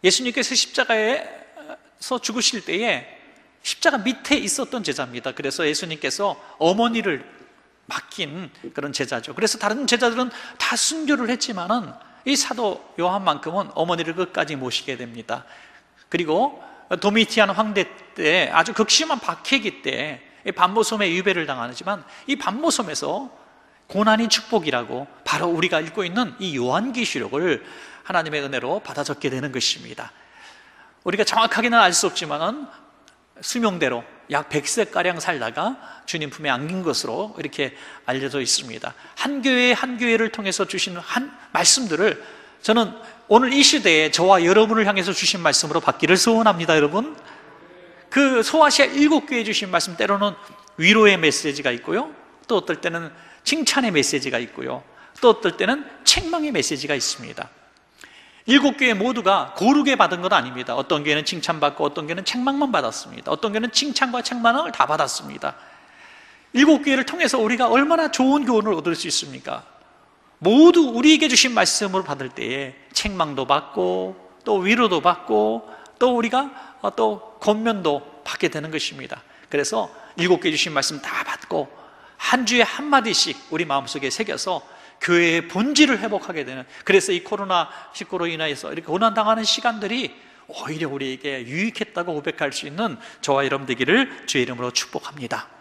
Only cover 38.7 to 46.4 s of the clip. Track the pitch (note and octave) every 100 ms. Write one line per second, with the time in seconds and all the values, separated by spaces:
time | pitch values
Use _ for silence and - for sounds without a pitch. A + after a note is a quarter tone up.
38.7 | A2+ - - - - C4 C#4+ C4 B3+ B3
39.7 | A#3+ B3+ A#3+ A#3+ A3+ A3 - G3 - F#3+
40.7 | F#3 G3 F3 - - C#4 - - - -
41.7 | - A#3 D#3 G3+ D#3+ - - - - -
42.7 | A3+ G#3+ - - - - G#3+ B3+ C#4 C4+
43.7 | D4+ G3+ D#3+ D#3 - F#3 F#3+ E3+ G3 G#3+
44.7 | A3 G3+ G3 F3+ F#3 F3+ F#3+ E3 C3 D#3
45.7 | D#3+ - - D#3+ F#3 A#3 A3+